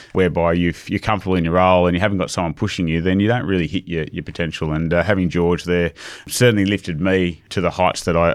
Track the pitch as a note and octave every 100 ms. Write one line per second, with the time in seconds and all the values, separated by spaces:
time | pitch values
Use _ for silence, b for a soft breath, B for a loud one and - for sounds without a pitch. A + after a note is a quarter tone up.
0 | B F#2+ F2+ E2+ E2+ F2 E2+ - - G#2
1 | - G2+ F#2 F#2 E2 F2+ F#2 F2+ F2 F2
2 | G2+ G2 D#2+ - E2+ D2 G#2+ - E2 E2
3 | F2+ F#2+ G#2 B2 E2 F#2+ D#2 F#2+ - E2
4 | D2+ E2+ D#2 D#2 E2 - D#2+ D#2 E2 E2+
5 | F2 F#2+ F2+ F2 E2+ E2+ E2+ F2 E2+ -
6 | B B B - A#2+ G#2 G2 G2+ - D#2
7 | F#2+ F#2+ F2 D#2+ - G2+ F2 - F#2 -
8 | - E2+ E2+